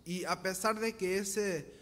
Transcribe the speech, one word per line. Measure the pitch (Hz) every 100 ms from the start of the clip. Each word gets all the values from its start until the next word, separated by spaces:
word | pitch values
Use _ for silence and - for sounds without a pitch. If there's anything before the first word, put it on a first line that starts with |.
| 170
Y | 180 165
a | 175
pesar | 185 185 214 214
de | 226 220
que | 185 190
ese | 202 220 202 160 - -